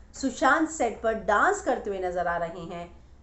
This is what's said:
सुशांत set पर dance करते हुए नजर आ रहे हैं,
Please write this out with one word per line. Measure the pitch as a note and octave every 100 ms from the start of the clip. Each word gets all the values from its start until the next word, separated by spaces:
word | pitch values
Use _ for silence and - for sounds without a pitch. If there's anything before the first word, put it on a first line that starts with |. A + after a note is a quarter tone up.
| -
सुशांत | - C4+ - C4+ D4+ D#4
set | - A#3+ -
पर | A3+
dance | A3 - G#3 D#4 G4+
करते | D4+ A#3+ G#3
हुए | F#3+
नजर | F3+ F3 F3
आ | E3+
रहे | E3 F3+
हैं, | E3 F3 E3+ - - -